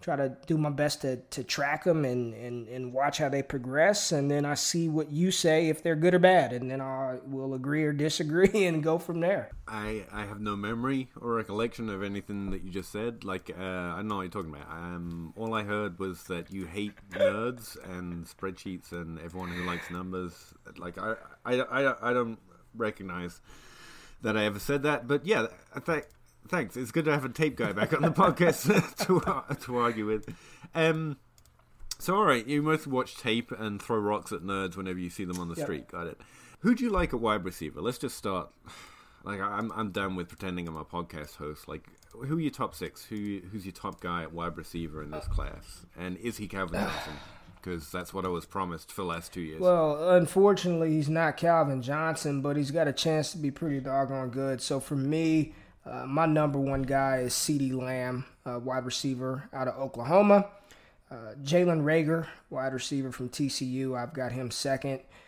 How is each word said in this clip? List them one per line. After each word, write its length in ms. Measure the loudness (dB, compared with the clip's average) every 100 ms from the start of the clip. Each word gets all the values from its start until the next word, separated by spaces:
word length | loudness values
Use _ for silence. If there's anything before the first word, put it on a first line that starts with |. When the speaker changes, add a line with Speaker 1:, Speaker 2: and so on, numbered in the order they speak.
Speaker 1:
try 140 | -2 0
to 200 | 0 -2 0
do 120 | 2
my 100 | 2
best 340 | 2 0 0
to, 140 | -2 -4
to 280 | -6 -8
track 420 | -4 -2 0 2 4
'em 180 | 4
and, 300 | 2 0 -2
and, 340 | -6 -8 -8 -8
and 240 | -8 -4
watch 260 | 2 2 2
how 100 | 0
they 140 | 0
progress. 720 | -2 -4 0 4 6 6 2
And 180 | 2 2
then 140 | 2
I 100 | 0
see 340 | 0 0 0 2
what 220 | 0 0
you 200 | 2 2
say, 380 | 4 4 6 4
if 140 | 2
they're 140 | 0 4
good 160 | 6
or 60 | 8
bad, 340 | 10 8 6
and 180 | 0 -4
then 100 | -4
I 380 | -4 -2 -4 -4
will 300 | -6 -6 -4
agree 300 | -2 0 2
or 80 | 2
disagree 580 | 2 2 2 2 6 6
<laughs> 20 | 6 4
and 160 | 4
go 160 | 2 2
from 220 | 0 0
there. 300 | 2 2 -2 -12 -10
Speaker 2:
I, 380 | -6 -4 -6 -8
I 120 | -8 -8
have 140 | -6
no 160 | -4 -2
memory 520 | -2 -2 -2 -2 -4 -8
or 180 | -2 -2
recollection 520 | -2 -2 -2 -2 -6
of 140 | -4
anything 480 | -4 -6 -6 -6 -4
that 120 | -4
you 80 | -4
just 200 | -6 -6
said. 340 | -6 -6 -6
Like, 260 | -6 -6 -8 -8
uh, 60 |
I 340 | -6 -4 -4 -4
don't 120 | -4
know 80 | -4
what 60 |
you're 80 | -4
talking 220 | -6 -8
about. 160 | -10 -12
Um, 640 | -10 -8 -8 -8 -8 -10 -8
all 180 | -4
I 80 | -2
heard 360 | -2 -2 -4 -4
was 260 | -6 -6
that 280 | -8 -8 -6
you 140 | -10 -8
hate 280 | -6 -6 -8 -8
nerds 680 | 0 2 2 -2 -6 -12 -14 -12 -10
and 300 | -8 -8 -12
spreadsheets 680 | -8 -8 -8 -10 -10 -10
and 280 | -10 -10 -10
everyone 300 | -10 -8 -8
who 140 | -6
likes 240 | -4 -6 -6
numbers. 640 | -8 -6 -6 -8 -10 -20 -20 -20 -12
Like, 220 | -12 -6
I, 160 | -6 -6 -10 -12 -2
I, 140 | -2
I, 500 | 0 2 2 2 0
I 20 |
don't 280 | 0 0 -6 -16 -20 -16
recognize 640 | -4 -4 -4 -8 -6 -8 -10 -18 -20 -20 -20 -20 -20 -20 -6
that 140 | -2 2
I 80 |
ever 140 | 2 0
said 240 | 0 0
that. 240 | 2 0 0
But 200 | 0 2
yeah, 200 | 2 0 -6 -16
I 60 | -8
think 260 | -2 -2 -4 -16 -20 -20 -4
thanks. 280 | -4 -2 -6
It's 140 | -2
good 140 | 0 2
to 60 |
have 120 | 2
a 40 | 0
tape 280 | 0 0 2
guy 160 | -2
back 200 | 0 0
on 100 | 2
the 80 | 4
podcast 840 | 6 4 6 4 4 4 4 4 -2
<laughs> 100 | 2
to, 140 | 2
uh, 320 | 2 -2 -4
to 240 | -8 -4 0
argue 280 | 2 0 -2
with. 280 | -2 -4 -14 -18 -20 -6
Um, 420 | 2 4 2 -2 -8 _ _ -20 _ _ -16 -10 -6
so, 180 | 0 4
all 80 |
right, 220 | 6 4 2
you 160 | 0
must 240 | 2 2 2
watch 300 | -2 -2 -4
tape 360 | 0 0 -2
and 280 | -6 -6 -6
throw 180 | -2 0
rocks 340 | 2 0 -2
at 80 | -6
nerds 340 | -4 -2 -2 -4
whenever 220 | -6 -4
you 100 | -6
see 160 | -6
them 140 | -6 -4
on 100 | -6
the 60 |
Speaker 1:
Yep. 120 | -4 -4
Speaker 2:
street. 220 | -6 -8
Got 200 | -8 -8
it. 120 | -10 -18 -20 -20 0
Who 140 | 2
do 100 | 2
you 60 | 2
like 240 | 2 2
at 60 | 2
wide 240 | 2 2
receiver? 360 | -2 -6 -8 -4
Let's 180 | -4 -4
just 180 | -6 -4
start. 340 | -4 -4 -4 _ -20 -20 -20 -20 -20 -14
Like, 160 | -8 -4
I, 40 |
I'm, 260 | -4 -2 -4
I'm 180 | -4 -4
done 240 | -2 -2 -4
with 120 | -6
pretending 380 | -8 -6 -6 -6
I'm 80 | -8
a 80 |
podcast 520 | -8 -8 -8 -10 -12 -10
host. 320 | -10 -10 -12
Like, 180 | -12 -14 -20 -20
who 240 | -10 -4 -2
are 40 |
your 100 | -2
top 240 | -2 -6
six? 300 | -6 -10 -10
Who, 360 | -10 -6 -4 -6 -8
who's 140 | -10
your 80 | -10
top 280 | -8 -10 -8
guy 220 | -6 -4
at 100 | -6
wide 240 | -6 -6 -6
receiver 460 | -8 -8 -6 -8
in 80 | -10
this 140 | -8 -4
class? 580 | -2 -4 -8 -16 -20 -18 -10
And 180 | -8 -6
is 180 | -6 -6
he 100 | -6
Calvin 320 | -4 -2 -2
Speaker 1:
<sighs> 0 |
Speaker 2:
Johnson? 340 | -2 -4 -8 -12 -16 -20 -20 -12
'Cause 300 | -8 -8 -6
that's 200 | -8 -6
what 120 | -4
I 40 | -2
was 160 | -4
promised 460 | -4 -4 -4 -6 -10
for 120 | -6
the 40 | -4
last 260 | -6 -8
two 80 | -8
years. 200 | -6 2
Speaker 1:
Well, 500 | 4 6 4 2 6 8
unfortunately, 720 | 8 8 8 6 2 2 2
he's 140 | 2 2
not 280 | 2 2 4
Calvin 440 | 4 6 4 0
Johnson, 600 | -2 0 0 -2 -2 0
but 140 | 0 0
he's 160 | 2
got 160 | 2 2
a 40 |
chance 380 | 2 2 2 0
to 80 | -2
be 140 | -4
pretty 260 | -2 -2 -2
doggone 520 | 0 0 0 -2 -2
good. 300 | -2 -2 -2
So 200 | -2 -2
for 160 | 0 0
me, 580 | 2 2 4 4 2 -4 -20 -18 -12
uh, 180 | -10 -2
my 200 | 2 4
number 320 | 6 4 2
one 240 | 0 0
guy 360 | 2 2 4 2
is 140 | 0
CeeDee 380 | 0 2 2 2
Lamb, 520 | 0 -2 -2 -2 -4 -6 -12
uh, 140 | -8 -6
wide 260 | -4 -4
receiver 640 | -2 -2 -2 -2 -2 -4 -6
out 160 | -4 -4
of 80 | -2
Oklahoma. 680 | -6 -4 4 8 10 8 6 -4 -20 -20 -20 _ -18
Uh, 260 | -14 -12 -10
Jalen 400 | 2 4 6 4
Reagor, 420 | 4 2 2 0 -2 -12 _
wide 220 | -4 -4
receiver 400 | -4 -2 -2 -4
from 160 | -6 -6
T 200 | -2 -2
C 160 | -2
U, 300 | -4 -2 -2
I've 180 | -4 -4
got 200 | -4 -4
him 180 | -4 -4
second. 480 | -4 -2 0 -2 -4 -8 -20